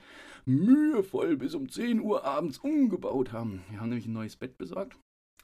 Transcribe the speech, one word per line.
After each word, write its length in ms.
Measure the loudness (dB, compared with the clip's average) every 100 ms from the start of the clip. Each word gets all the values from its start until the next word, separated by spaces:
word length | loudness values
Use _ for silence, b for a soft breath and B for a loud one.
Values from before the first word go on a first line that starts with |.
| B B B B 2
mühevoll 880 | 4 8 6 6 2 0 -2 0 0
bis 180 | -2
um 140 | -4 -6
zehn 320 | -4 0 0
Uhr 240 | 0 0
abends 320 | 0 -2 -4 -4
umgebaut 760 | 0 2 2 2 -2 -2 -2
haben. 320 | -4 -6 -8 -10
Wir 100 | -8
haben 100 | -4
nämlich 160 | -4 -4
ein 80 |
neues 220 | -6 -8 -10
Bett 200 | -12 -10
besorgt. 400 | -10 -8 -8 -12 _ _ _ _